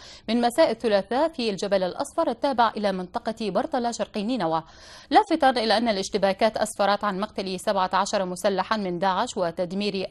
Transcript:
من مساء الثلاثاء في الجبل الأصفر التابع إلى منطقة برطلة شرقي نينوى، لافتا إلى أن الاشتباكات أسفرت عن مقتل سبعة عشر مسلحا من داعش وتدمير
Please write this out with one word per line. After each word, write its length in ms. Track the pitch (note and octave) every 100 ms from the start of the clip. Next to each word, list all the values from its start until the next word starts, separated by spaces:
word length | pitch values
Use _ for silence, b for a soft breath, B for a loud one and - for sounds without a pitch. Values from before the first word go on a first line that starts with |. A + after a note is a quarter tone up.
| B B -
من 120 | A#3
مساء 300 | A#3+ D#4+ D#4+
الثلاثاء 600 | A3+ A#3 G3+ F#3+ B3 D#4+
في 160 | D#4+ A3+
الجبل 340 | F#3 G3+ G3
الأصفر 460 | F3+ - C#4 - D#4+
التابع 400 | A#3 C#4+ A#3+ A3+ G#3+
إلى 140 | G3+
منطقة 580 | F#3 F3+ A#3+ A3+ A3 G#3
برطلة 420 | F#3+ D4 C4 A#3
شرقي 320 | A3+ G3 A3
نينوى، 400 | G#3 B3+ E3 D#3+ - B B B B
لافتا 400 | E4 G#4+ D#4+ C4
إلى 280 | B3 A3 G#3
أن 100 | A#3+
الاشتباكات 720 | G3 F#3+ G#3 G3 F#3+ A3 -
أسفرت 460 | G#3+ - G3 G3+
عن 160 | G#3 F#3+
مقتل 400 | G#3+ - F#3+ F3+
سبعة 300 | - G3 F#3
عشر 320 | F#3 - G#3 F#3
مسلحا 520 | F3+ G#3 F#3 F#3 A3
من 220 | F#3+ F3
داعش 380 | F#3+ F#3 A#3+ G#3+
وتدمير 720 | E3+ E3 F3+ F#3+ G#3 F#3+ F#3